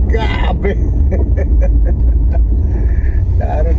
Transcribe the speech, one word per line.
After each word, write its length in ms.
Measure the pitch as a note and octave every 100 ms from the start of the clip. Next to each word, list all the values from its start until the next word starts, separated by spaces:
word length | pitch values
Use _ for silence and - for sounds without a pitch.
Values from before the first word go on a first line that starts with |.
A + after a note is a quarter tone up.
| -
Grabe! 600 | - - - - - - - - - - - - F3 - - - - -
<laughs> 1500 | - - - - - - - - - - - - - - -
Lalo 300 | - - E3